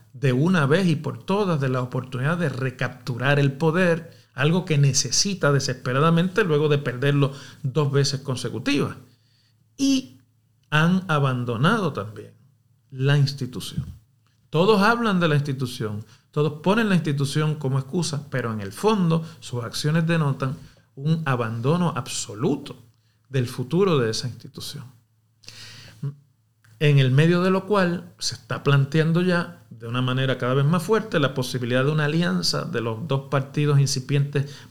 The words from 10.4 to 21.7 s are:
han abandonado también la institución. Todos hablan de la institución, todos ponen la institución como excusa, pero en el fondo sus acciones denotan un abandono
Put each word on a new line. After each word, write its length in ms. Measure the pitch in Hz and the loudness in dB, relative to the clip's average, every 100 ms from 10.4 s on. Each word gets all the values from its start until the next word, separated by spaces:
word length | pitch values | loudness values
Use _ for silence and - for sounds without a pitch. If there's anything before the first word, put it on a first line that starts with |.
| _ _ - | _ _ -2
han 340 | 151 165 185 180 | 2 4 2 0
abandonado 840 | 151 139 127 120 113 156 226 175 | 0 0 0 -4 0 2 2 -2
también 400 | - 101 107 107 _ _ _ _ _ _ | -4 -8 -10 -18 _ _ _ _ _ _
la 280 | 131 131 143 | -4 2 4
institución. 680 | 139 - 127 95 - - - - _ _ _ _ _ | 2 0 -8 -10 -10 -8 -8 -12 _ _ _ _ _
Todos 320 | 151 190 214 | 2 4 6
hablan 360 | 202 240 233 190 | 6 4 2 2
de 80 | 170 | 4
la 80 | |
institución, 680 | 147 143 131 127 - 107 104 - - _ | 2 2 -2 -6 -4 -6 -6 -10 -20 _
todos 300 | - 151 151 | -2 -2 0
ponen 260 | 180 214 220 | 0 2 2
la 60 | |
institución 600 | 180 160 143 139 151 156 151 | 2 2 -2 -2 0 0 -2
como 240 | 135 135 | -2 -2
excusa, 480 | 131 185 165 135 - | -2 -4 -4 -6 -6
pero 220 | 131 120 | -6 -4
en 80 | 110 | -6
el 120 | 98 | -8
fondo 520 | - 208 220 175 165 165 - | -2 2 2 2 0 -2 -14
sus 240 | - 123 | -10 -8
acciones 420 | 113 - 147 165 165 | -8 -4 0 0 2
denotan 500 | 170 147 127 131 147 - _ _ | 2 0 -2 -4 -6 -12 _ _
un 280 | - 143 165 | -6 -2 0
abandono 680 | 156 123 113 117 123 | 0 -2 -2 -2 0